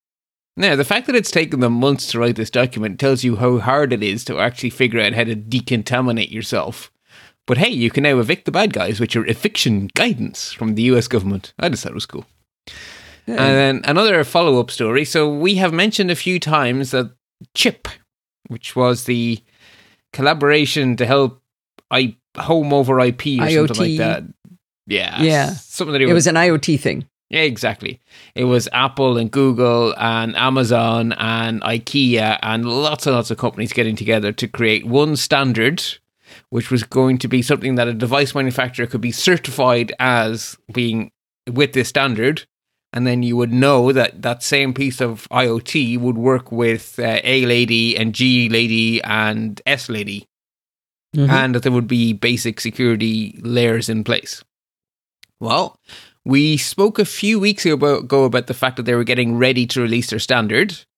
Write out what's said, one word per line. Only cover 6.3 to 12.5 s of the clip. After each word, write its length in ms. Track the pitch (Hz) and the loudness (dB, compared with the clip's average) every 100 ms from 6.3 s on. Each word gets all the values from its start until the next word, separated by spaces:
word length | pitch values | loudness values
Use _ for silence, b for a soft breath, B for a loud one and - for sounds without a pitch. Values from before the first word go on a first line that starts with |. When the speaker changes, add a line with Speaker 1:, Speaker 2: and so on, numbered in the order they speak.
Speaker 1:
yourself. 600 | 110 113 113 76 - - _ b b b b - | -6 -4 -4 -4 -8 -18 _ b b b b -4
But 120 | 123 | 0
hey, 120 | 208 | 0
you 220 | 135 117 | 2 0
can 120 | - | 2
now 160 | 147 131 | 2 2
evict 260 | 113 175 - | 2 -2 -2
the 60 | |
bad 220 | 175 214 | 0 0
guys, 260 | 113 90 104 | 0 -4 -2
which 160 | 117 117 | -2 -2
are 100 | - | -2
eviction 640 | 110 214 - - 104 98 - | -2 -2 -2 0 0 -2 -2
guidance 560 | 240 147 - - - | -2 -2 -6 -8 -14
from 220 | - 110 107 | -6 -4 0
the 80 | |
U 140 | 120 123 | 2 2
S 100 | 113 | 2
government. 460 | 120 95 98 - - | -2 -2 -4 -8 -6
I 100 | 175 | -4
just 140 | 131 | -4
thought 80 | - | -8
it 40 | - | -10
was 100 | - | -12
cool. 200 | 67 - _ _ | -14 -18 _ _